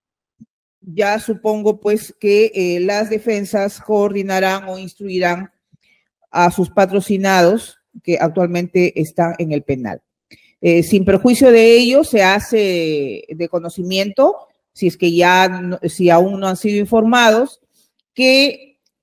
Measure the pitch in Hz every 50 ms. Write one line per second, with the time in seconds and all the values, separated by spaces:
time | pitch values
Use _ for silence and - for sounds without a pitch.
0 | _ _ _ _ _ _ _ _ 226 _ _ _ _ _ _ _ _ 190 160 190
1 | 202 202 208 220 - - 220 - - 214 214 214 208 214 208 208 - 208 208 220
2 | - - - - - 202 202 208 220 214 - 196 185 180 175 175 180 190 202 208
3 | 220 208 220 214 - 240 220 202 202 190 - 208 196 202 - - - - 214 208
4 | 202 208 196 202 190 190 190 190 190 190 190 196 196 190 185 190 190 180 - -
5 | 202 196 185 180 180 175 175 180 190 - _ _ _ _ _ _ _ _ _ _
6 | _ _ _ _ _ _ - - 175 180 - - 180 - - 202 196 185 185 202
7 | 185 - 208 190 196 190 190 185 175 170 208 226 - - - _ _ _ _ 233
8 | - - 170 - 165 165 160 190 180 175 175 175 180 170 - 185 180 175 - -
9 | 156 156 - - 170 165 165 - 175 156 151 143 131 - 139 127 123 104 90 -
10 | _ _ _ _ _ _ - _ _ _ _ - - 175 170 175 170 - 220 196
11 | 185 190 196 190 - 247 247 - 277 254 233 226 220 226 233 233 247 233 254 277
12 | 320 - - 214 190 185 196 208 - - 240 220 208 190 180 170 165 156 156 147
13 | 143 131 101 - - - 160 160 170 165 - 175 165 170 - 190 175 180 185 190
14 | 196 208 196 - 269 339 427 - - _ _ _ _ _ _ - 196 175 160 -
15 | 180 175 165 170 180 180 185 185 190 185 185 180 180 180 180 - - 175 - -
16 | 185 175 170 170 180 190 202 190 190 190 185 - - 214 208 202 208 180 226 226
17 | 220 226 240 247 240 226 214 226 262 277 - _ _ _ _ _ _ _ _ _
18 | _ _ - - 254 262 262 269 277 285 - - - _ _ _ _ _ _ _